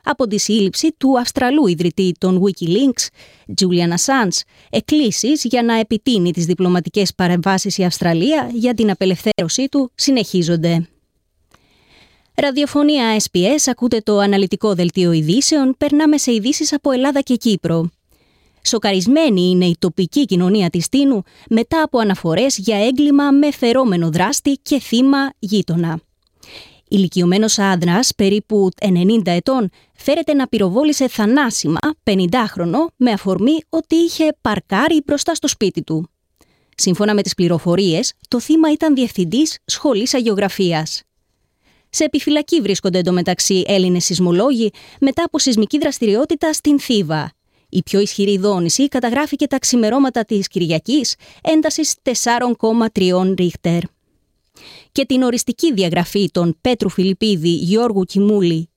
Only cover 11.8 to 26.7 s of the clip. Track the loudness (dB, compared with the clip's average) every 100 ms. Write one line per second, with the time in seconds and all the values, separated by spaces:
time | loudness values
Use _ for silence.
11.8 | _ _ _ _ _ -4 -2 0 0 2
12.8 | 2 2 0 0 -2 0 2 2 0 -2
13.8 | -2 -2 0 2 2 2 0 0 0 0
14.8 | 0 0 2 2 2 0 2 2 0 0
15.8 | 0 2 2 2 0 0 0 -2 -2 -2
16.8 | 0 0 0 0 -2 0 0 0 0 -2
17.8 | -4 -8 _ _ _ _ _ _ -4 -2
18.8 | 0 0 2 2 2 2 2 2 2 0
19.8 | -2 -2 -2 0 0 2 2 2 0 -2
20.8 | -2 0 2 0 -4 -12 -2 -2 0 -2
21.8 | 0 0 0 0 -2 0 0 -2 -2 0
22.8 | 0 2 4 4 4 4 2 0 0 2
23.8 | 2 2 0 0 -2 -2 -2 -2 -2 -4
24.8 | 0 2 2 2 -2 -6 -4 -2 0 -2
25.8 | -2 -6 -12 _ _ _ -20 -20 -20